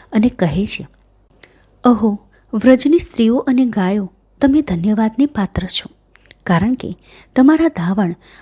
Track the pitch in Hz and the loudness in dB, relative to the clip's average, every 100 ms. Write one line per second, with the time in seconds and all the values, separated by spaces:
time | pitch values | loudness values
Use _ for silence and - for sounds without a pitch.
0 | - 233 233 247 175 151 202 - 170 _ | -6 0 0 0 -2 -2 -4 -6 -12 _
1 | _ _ _ _ - _ _ _ 247 233 | _ _ _ _ -20 _ _ _ 0 2
2 | 220 202 _ _ _ 220 226 254 285 330 | 0 -4 _ _ _ 0 4 4 4 0
3 | - - 226 247 - 254 254 208 185 208 | 0 -2 0 0 0 0 0 0 -2 -2
4 | 190 _ _ - 277 285 294 175 185 214 | -6 _ _ -2 0 2 0 -2 0 0
5 | 220 220 285 247 190 - 185 - - _ | 0 0 -2 -2 -6 -4 -6 -8 -10 _
6 | _ _ _ _ - 170 202 254 - 180 | _ _ _ _ -2 0 0 -4 -8 -14
7 | _ - - - 262 311 330 - 175 190 | _ -20 -6 2 4 4 2 -2 -4 -2
8 | 185 170 - - | -2 -4 -14 -20